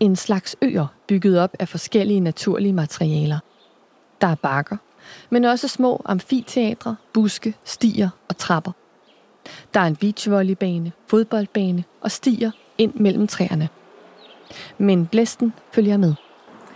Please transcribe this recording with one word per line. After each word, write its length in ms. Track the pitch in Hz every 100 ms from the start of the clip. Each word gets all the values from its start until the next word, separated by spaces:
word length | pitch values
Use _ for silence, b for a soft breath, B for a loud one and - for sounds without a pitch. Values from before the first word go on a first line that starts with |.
En 160 | 214 185
slags 400 | - 196 - -
øer 240 | 277 180 143 - -
bygget 320 | 196 196 180
op 180 | 180 -
af 100 | 185
forskellige 520 | 170 - 220 202 202
naturlige 520 | 175 156 - 180 202
materialer. 680 | 190 151 - 165 151 151 151 - _ _ _ _ _ _ _
Der 60 | 185
er 80 |
bakker, 420 | 156 143 135 143 208 - _ B B B
men 140 | 240
også 240 | 240 240 269
små 340 | - 254 240
amfiteatre, 920 | - 190 - 262 233 - 220 233 - 220 _
buske, 420 | - 214 - 220 220
stier 460 | - - 233 208 196 - -
og 80 | -
trapper. 360 | - 165 160 180 _ _ _ _ _ _ B B B
Der 60 | 214
er 40 |
en 120 | 175 151
beachvolleybane, 960 | 202 208 - 202 190 190 190 170 165 - -
fodboldbane 800 | 214 220 220 202 - 190 175 175 _
og 100 | -
stier 400 | - - 226 226 - _ -
ind 160 | 220
mellem 320 | - 208 - 208
træerne. 420 | - 180 165 156 - - - - - - - B B B -
Men 280 | 202 185 165
blæsten 460 | 214 226 - 233 - -
følger 240 | - 208 202
med. 180 | 180 147 - - - - -